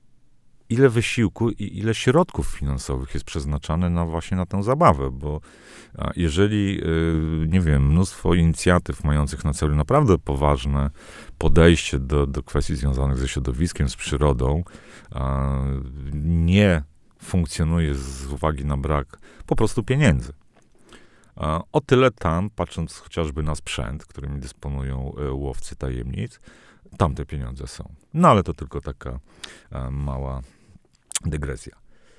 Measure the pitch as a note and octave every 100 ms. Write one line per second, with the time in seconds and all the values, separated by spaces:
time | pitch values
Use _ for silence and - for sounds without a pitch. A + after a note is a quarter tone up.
0 | _ _ _ _ _ _ _ A2+ C3+ A2+
1 | - - G2+ - A#2 - G#2 F#2 A2 A2
2 | - D3+ F3+ - C2 - C#2 C2+ - C2
3 | B1+ D2+ - E2 C#2+ D2 - D#2+ F2+ F2
4 | E2 E2 - F#2 F2+ G2 G2+ C#3 E3+ D2
5 | C2+ C2 D2 D2+ - - - - - -
6 | - - E2+ D2+ G#2 G#2+ G2 G2 D#2 E2
7 | E2 D#2+ D#2+ D#2+ D#2+ F#2 E2 C#2+ C#2 D#2+
8 | F#2+ - F2+ F2 E2 D#2 F2+ F2+ - -
9 | D2 D2 C#2+ - D#2 D2 D2+ D2 D2+ C#3
10 | C3+ E2 - C#2 D2 C#2+ C#2 C#2 C#2+ -
11 | - - - - E2 D#2+ E2 E2+ - C#2
12 | C2+ D2 C#2 C2+ - D2 - D2 C#2 C2
13 | C#2 C2 C2 - B1+ B1 F2 - C#2 -
14 | - C#2 D2 B1 B1+ D#2 F2 - - -
15 | - C2 C2 C2+ C2+ C2+ C2+ C2+ C2 C2+
16 | C2+ D2+ D#2 E2+ E2 G2 G2+ E2 C#2+ _
17 | _ _ - F#2 E2 - D#2 E2+ D#2 C#2
18 | C2+ C2 C2+ D2 D#2+ D2 C#2+ C#2+ C#2+ D2
19 | C#2 - - - - - G#2+ - - C3
20 | C#3 C2+ B1 - _ _ _ _ _ -
21 | - _ _ - D#2 D#2+ - D3+ - B2+
22 | C3 - - E2 G#2+ - F2 - D#2+ -
23 | - - D#2+ D#2 D2+ D2 - - A#1 D2
24 | - - C#2 C#2+ C2+ - C#2+ C#2 C2+ C2
25 | C2+ - C#2+ C2+ C#2 B1 - - C2 B1
26 | A#1+ B1+ B2 - - - - _ - -
27 | F2+ B1 C#2+ D2 A#1+ C2 C2 - - -
28 | _ D#3 E3+ A2 E2+ D#2+ C#2+ C#2+ C#2+ C2+
29 | - B1+ - _ - - _ C#2 C2 C#2
30 | C#2+ C2 C2+ C2 C2 _ _ - _ _
31 | _ - - D#2 C#2 C2 - - _ -
32 | _